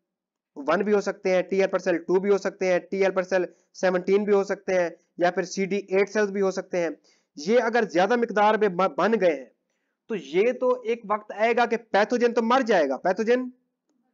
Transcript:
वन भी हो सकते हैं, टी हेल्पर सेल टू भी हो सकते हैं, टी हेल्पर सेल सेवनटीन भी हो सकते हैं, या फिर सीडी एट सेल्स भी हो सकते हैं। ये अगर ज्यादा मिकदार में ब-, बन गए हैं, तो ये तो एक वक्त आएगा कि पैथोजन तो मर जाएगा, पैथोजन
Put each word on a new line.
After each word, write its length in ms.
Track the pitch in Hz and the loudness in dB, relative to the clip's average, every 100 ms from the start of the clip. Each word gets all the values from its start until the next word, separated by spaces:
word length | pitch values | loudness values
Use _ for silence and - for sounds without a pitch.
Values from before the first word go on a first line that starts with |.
| _ _ _ _ _ - | _ _ _ _ _ -10
वन 260 | 139 180 | -2 -2
भी 100 | 208 | 0
हो 80 | 208 | 0
सकते 280 | 196 - 185 | -2 -4 0
हैं, 120 | 185 | 0
टी 140 | 175 190 | 0 0
हेल्पर 200 | 190 185 | 0 0
सेल 180 | 185 170 | -2 -2
टू 220 | 170 185 | 0 0
भी 80 | 202 | 0
हो 100 | 196 | -2
सकते 280 | 190 - 185 | -4 -4 0
हैं, 140 | 180 | 0
टी 160 | 170 190 | -2 -2
हेल्पर 260 | 190 190 | 0 0
सेल 220 | 180 190 170 _ _ - | -2 -2 -2 _ _ -4
सेवनटीन 480 | 185 180 180 196 | 0 0 2 2
भी 80 | 208 | 4
हो 100 | 196 | 2
सकते 280 | 196 190 - | 2 -4 -2
हैं, 160 | 185 170 170 _ - | -2 -2 -6 _ -2
या 100 | 175 | -2
फिर 140 | 185 175 | 0 -4
सीडी 300 | 190 190 202 196 | -4 -2 -4 -2
एट 160 | 190 202 | 0 0
सेल्स 220 | 214 202 | 0 -2
भी 100 | 196 | 0
हो 100 | 190 | -2
सकते 260 | 185 180 180 | -2 -6 -4
हैं। 180 | 165 - _ _ _ - | -4 -6 _ _ _ -10
ये 220 | 160 240 | 0 2
अगर 240 | 226 233 202 | 2 0 0
ज्यादा 260 | 160 196 240 | 0 2 0
मिकदार 420 | 233 208 208 214 | 0 2 4 4
में 180 | 208 175 | 0 0
ब-, 180 | 190 175 | -2 0
बन 160 | 196 | 0
गए 160 | 226 180 | 2 2
हैं, 200 | 139 123 _ _ _ _ _ - | 0 -8 _ _ _ _ _ -10
तो 40 | |
ये 380 | 208 135 175 233 | -10 -2 0 0
तो 280 | 247 254 247 | 2 0 0
एक 180 | 220 233 202 | -2 -6 -4
वक्त 260 | 214 - | -6 -6
आएगा 320 | 202 226 240 233 | -2 0 2 0
कि 100 | 226 | -2
पैथोजन 560 | - 196 214 247 240 | -2 0 2 2 0
तो 100 | 240 | 0
मर 180 | 226 262 | 2 0
जाएगा, 320 | 233 190 139 131 | 2 2 2 2
पैथोजन 520 | 180 214 220 254 254 - _ _ _ _ _ | 2 2 0 0 -2 -14 _ _ _ _ _